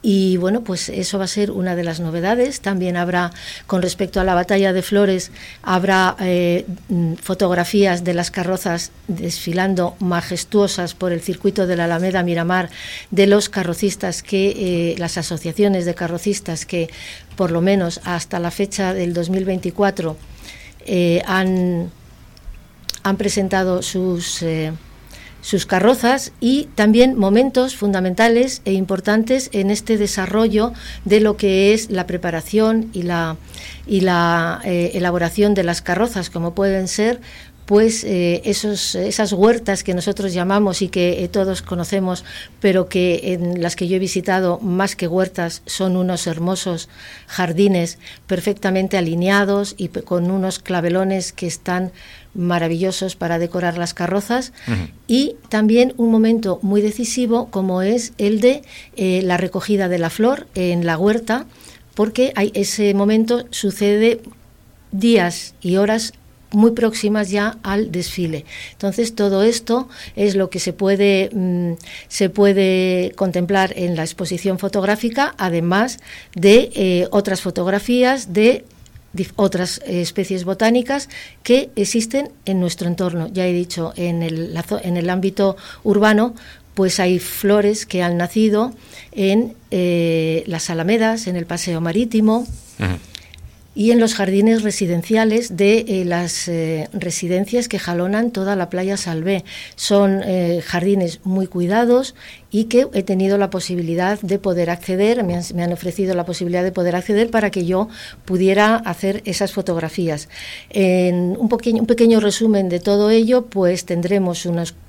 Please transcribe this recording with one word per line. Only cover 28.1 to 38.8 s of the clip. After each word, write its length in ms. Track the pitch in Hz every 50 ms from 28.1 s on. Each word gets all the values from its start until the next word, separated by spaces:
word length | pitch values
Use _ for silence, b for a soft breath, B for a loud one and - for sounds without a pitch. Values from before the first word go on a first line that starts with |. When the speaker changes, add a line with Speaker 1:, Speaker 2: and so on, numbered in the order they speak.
| 180 - 226 233 226 240 254 269 254 - -
Speaker 1:
e 80 | 202 196
importantes 760 | 190 190 180 196 185 190 - 208 220 226 226 254 269 262 - -
en 180 | 208 196 196
este 260 | 196 208 - - 226
desarrollo 760 | 208 208 196 - 208 190 185 190 214 226 226 196 214 214 240 233 B B B B B B
de 160 | 190 202 214
lo 160 | 214 214 208
que 360 | 208 214 202 190 190 196 202 214
es 160 | 220 220 -
la 160 | 208 185 175
preparación 840 | - 175 175 180 175 165 160 156 - - 214 220 220 220 226 220 220
y 120 | - 190 175
la, 340 | 175 175 170 165 160 160 160 B B B B B B B B B
y 140 | - 214 190
la, 580 | 185 185 180 170 170 170 170 170 165 170 165 175 170
eh, 260 | 196 180 175 170 175 -
elaboración 580 | 196 175 180 175 175 170 165 - - 202 208 208
de 100 | 196 180
las 180 | 170 175 170
carrozas, 480 | - - 175 185 220 240 233 202 175 -
como 240 | - 170 165 170 170
pueden 360 | - 196 196 190 190 190 180
ser, 320 | - - 208 226 247 240 B B B B B B B - -
pues, 380 | - 202 208 220 226 226 - -
eh, 380 | - 202 180 175 175 170 170 -
esos, 500 | - 202 - - 208 208 202